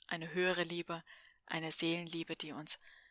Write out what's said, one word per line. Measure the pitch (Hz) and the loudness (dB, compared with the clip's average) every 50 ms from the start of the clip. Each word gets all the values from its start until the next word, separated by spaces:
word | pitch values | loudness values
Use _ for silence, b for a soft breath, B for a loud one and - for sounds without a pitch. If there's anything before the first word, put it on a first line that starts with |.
| - | -12
eine | - 175 165 160 165 | -10 -10 -8 -8 -6
höhere | 156 180 180 185 180 175 170 | -2 0 0 0 0 0 -2
Liebe, | 165 175 175 165 - 170 165 b b b b b b b b b | -4 -6 -8 -6 -8 -8 -10 b b b b b b b b b
eine | - 165 165 165 160 | -8 -6 -6 4 6
Seelenliebe, | 156 - 170 165 165 175 175 160 165 165 165 - 160 | 6 6 6 4 0 -2 -4 -8 -8 -8 -8 -8 -10
die | - - 151 | -10 -10 -10
uns | 131 139 156 - - b b b b b b b | -10 -4 2 2 2 b b b b b b b